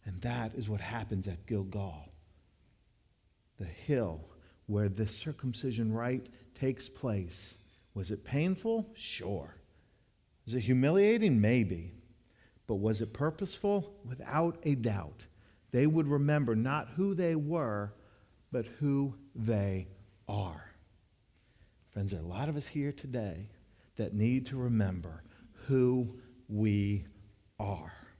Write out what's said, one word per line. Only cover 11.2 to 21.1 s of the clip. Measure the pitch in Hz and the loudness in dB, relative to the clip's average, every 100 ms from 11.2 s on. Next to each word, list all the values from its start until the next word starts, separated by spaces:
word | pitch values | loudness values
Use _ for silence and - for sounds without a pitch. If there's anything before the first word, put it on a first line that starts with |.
| 208 120 | 6 6
Maybe. | 107 123 101 87 90 - - - _ _ _ _ - | 6 6 4 0 -8 -14 -20 -20 _ _ _ _ -4
But | 101 | 0
was | 107 107 | 2 2
it | 110 | -2
purposeful? | 107 147 156 190 - 202 202 - - | -2 -4 -2 -8 -2 0 0 -2 -10
Without | - 127 - 147 170 - | -12 -10 -2 0 0 0
a | 151 139 | 0 2
doubt. | 113 101 78 - - - - _ _ | 2 0 -4 -12 -20 -20 -20 _ _
They | 123 147 | 4 4
would | 160 147 | 4 2
remember | 143 143 147 123 | 2 4 4 4
not | 110 123 147 - | 2 2 -2 -4
who | 156 196 | 0 0
they | 180 175 | 2 2
were, | 160 147 165 127 104 104 - - _ _ _ _ | 2 0 0 0 -2 -4 -10 -20 _ _ _ _
but | 131 110 - | -4 -4 -2
who | 147 139 139 - - | 0 2 0 -4 -14
they | - 110 107 101 95 87 - - _ - | -4 0 2 2 0 -4 -14 -20 _ -6
are. | 104 95 80 - - _ _ _ | -4 -4 -8 -16 -20 _ _ _